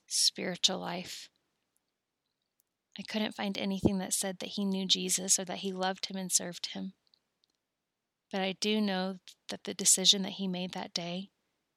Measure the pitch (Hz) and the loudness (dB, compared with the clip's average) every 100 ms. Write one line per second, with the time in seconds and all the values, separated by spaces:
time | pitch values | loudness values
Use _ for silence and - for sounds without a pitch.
0 | - - - - 190 180 - 185 180 175 | -2 0 2 2 -4 2 2 2 -6 -6
1 | 185 - - _ _ _ _ _ _ _ | -8 -12 -14 _ _ _ _ _ _ _
2 | _ _ _ _ _ _ _ _ _ - | _ _ _ _ _ _ _ _ _ -14
3 | 196 214 214 - 208 196 202 196 202 190 | -6 -2 -2 -2 -4 -2 -2 2 2 2
4 | 190 - 196 185 196 208 196 190 190 185 | 0 -2 -2 -4 -6 -4 -2 0 2 2
5 | 185 180 190 - 180 190 196 185 185 196 | 2 0 2 2 0 -6 -4 -2 -2 -2
6 | - 196 185 - 180 175 - 196 190 - | -4 -6 0 0 0 -6 -8 -6 -8 -12
7 | _ _ _ _ _ _ _ _ _ _ | _ _ _ _ _ _ _ _ _ _
8 | _ _ _ 196 190 185 208 214 208 185 | _ _ _ -2 -2 0 2 4 2 2
9 | 190 190 - - - 196 - 196 190 - | -2 -4 -12 -18 -12 -10 -8 0 4 6
10 | 185 202 190 196 196 180 185 185 202 - | 8 6 4 -2 -2 -2 -4 -6 -6 -6
11 | 170 180 196 _ _ _ _ | -4 -6 -8 _ _ _ _